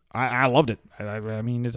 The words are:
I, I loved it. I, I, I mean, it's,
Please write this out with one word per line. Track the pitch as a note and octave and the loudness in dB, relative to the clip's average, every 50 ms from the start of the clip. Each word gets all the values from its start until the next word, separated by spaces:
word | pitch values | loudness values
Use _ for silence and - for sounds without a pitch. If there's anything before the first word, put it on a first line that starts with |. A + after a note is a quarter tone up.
| _ _ - | _ _ -4
I, | A2+ C3 | -4 -2
I | B2 A#2+ B2 C3+ | 0 2 2 4
loved | C3 A#2+ C#3+ D#3+ A#2 | 4 6 4 4 2
it. | G#2 - _ - _ | 0 -6 _ -20 _
I, | - G#2 | -10 -8
I, | G#2 G#2 | -8 -6
I | A2 G#2+ A2 A2 G#2+ | -6 -6 -6 -6 -4
mean, | A2 A#2+ A#2+ A#2+ A#2+ | -4 -4 -2 -2 -2
it's, | A#2+ A#2 | -4 -4